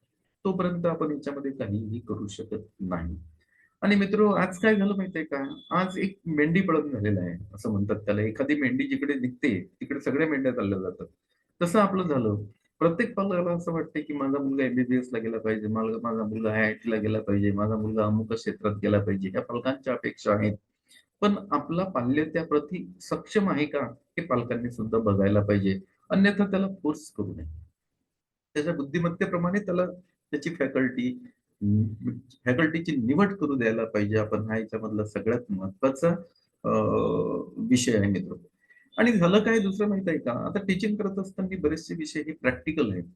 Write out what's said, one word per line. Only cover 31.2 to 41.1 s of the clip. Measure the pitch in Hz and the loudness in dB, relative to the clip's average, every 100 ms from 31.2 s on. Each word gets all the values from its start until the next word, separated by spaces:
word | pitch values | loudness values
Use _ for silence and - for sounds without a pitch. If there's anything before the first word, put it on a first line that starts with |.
| - _ _ - 104 107 107 - 123 - - _ 123 | -14 _ _ -4 2 4 2 -2 -6 -6 -14 _ 0
फॅकल्टीची | 143 156 165 165 139 | 2 2 0 -2 0
निवड | 113 156 196 | 2 4 2
करू | 196 147 135 | 2 -2 2
द्यायला | 113 113 113 | 2 0 0
पाहिजे | 107 104 107 | 0 2 2
आपण, | 107 104 | 2 -2
हा | 107 110 | -2 -4
याच्यामधला | 110 110 110 107 107 | -4 -6 -4 -4 -4
सगळ्यात | 101 110 123 - | -2 0 0 -2
महत्वाचा, | 92 95 - 135 135 170 170 - _ _ _ | -6 -6 0 0 2 0 0 -6 _ _ _
अ, | 113 110 110 110 110 110 110 - - - | -2 0 2 2 0 0 -2 -4 -6 -6
विषय | 113 123 135 107 | 2 2 4 2
आहे | 101 | 2
मित्र. | 95 87 - - _ _ _ _ - | 0 -4 -10 -16 _ _ _ _ 2
आणि | 233 | 4
झालं | 214 170 208 | 4 6 4
काय | 226 226 | 4 2
दुसरं | 196 190 208 | 2 0 0
माहित | 190 185 | 0 0
आहे | 160 | -2
का, | - | -2
आता | - - 196 190 | -4 -2 -4 0
टीचिंग | 180 214 208 | 0 0 -2
करत | 196 | -2